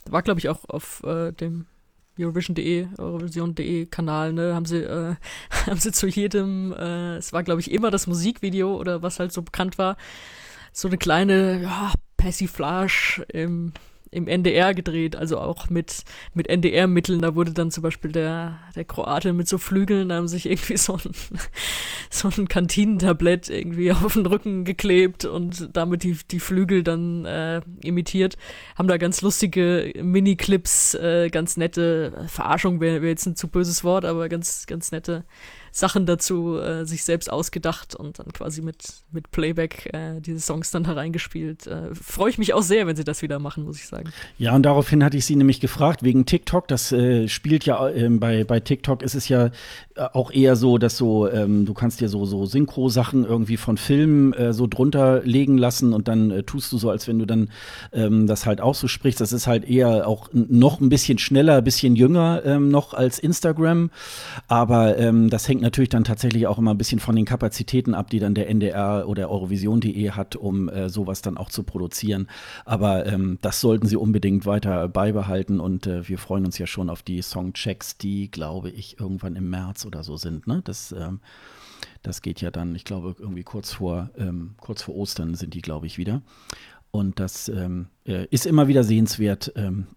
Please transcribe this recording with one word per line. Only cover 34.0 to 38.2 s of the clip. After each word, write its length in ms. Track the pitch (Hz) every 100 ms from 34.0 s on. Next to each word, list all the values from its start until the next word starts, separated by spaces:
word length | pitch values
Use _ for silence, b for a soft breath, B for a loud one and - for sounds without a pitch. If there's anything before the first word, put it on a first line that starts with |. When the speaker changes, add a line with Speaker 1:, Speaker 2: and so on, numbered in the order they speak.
| 170
Speaker 1:
aber 240 | 165 165
ganz, 380 | 170 170 - -
ganz 240 | 170 -
nette 320 | 165 - 165 - B B B B -
Sachen 300 | 190 202 175
dazu, 540 | 170 - 180 170 160
äh, 260 | - 160 160
sich 180 | 165
selbst 280 | - 170 -
ausgedacht 640 | 143 170 170 165 165 - -
und 240 | 147
dann 80 | -